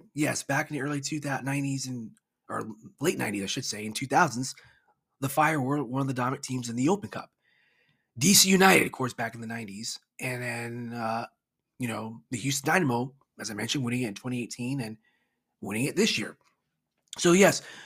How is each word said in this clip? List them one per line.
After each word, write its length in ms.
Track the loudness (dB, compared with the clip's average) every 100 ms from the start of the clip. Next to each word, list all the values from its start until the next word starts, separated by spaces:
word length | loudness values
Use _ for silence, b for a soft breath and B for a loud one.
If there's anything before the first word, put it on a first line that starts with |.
| -8
yes, 300 | -2 0 0
back 260 | -2 -2 -2
in 60 | -4
the 80 |
early 180 | -4 -4
two 180 | -4 -6
thou-, 220 | -4 -4
nineties 460 | -2 -2 -2 -4 -4
and, 240 | -8 -10 -16 _ _ -10
or 200 | -8 -8 -12 -16 -4
late 160 | -2 0
nineties, 240 | -2 -2
I 60 | -4
should 180 | -4 -6
say, 180 | -6
in 100 | -8
two 120 | -6 0
thousands, 480 | 4 4 2 -6 -8 b b b b _ -8
the 80 | -4
Fire 300 | 2 2 2
were 240 | 0 -2
one 180 | -2 -2
of 60 | -2
the 60 |
dominant 300 | -2 -2 -2
teams 260 | -6 -6 -4
in 60 | 0
the 120 | 2
Open 220 | 2 -2
Cup. 220 | -10 -14 _ _ _ _ _ _ _ _ 0
D 200 | 6 8
C 140 | 8
United, 360 | 8 8 8 4
of 60 |
course, 200 | 0 -6
back 220 | -4 -8
in 80 | -8
the 60 | -10
nineties, 500 | -8 -8 -10 -10 -12 _ -10
and 240 | -6 -6
then, 500 | -6 -6 -8 -8 -8
uh, 320 | -6 -4 -4 -6 _ _ _ _ -8
you 80 | -6
know, 340 | -4 -8 -12 -10
the 80 | -6
Houston 340 | -2 -2 2
Dynamo, 400 | 2 4 2 -2 -8 _ -12
as 100 | -8
I 60 | -6
mentioned, 280 | -4 -2
winning 200 | -2 -2
it 60 | -4
in 40 |
twenty 300 | -6 -6 -6
eighteen 380 | -6 -8 -6 -4
and 160 | -6 -10 _ _ _ _ _ _
winning 260 | -6 -2 -2
it 100 | 2
this 240 | 2 0
year. 180 | -6 -12 _ _ _ _ _ _ _ 0
So, 140 | 6
yes, 320 | 8 8 6 B B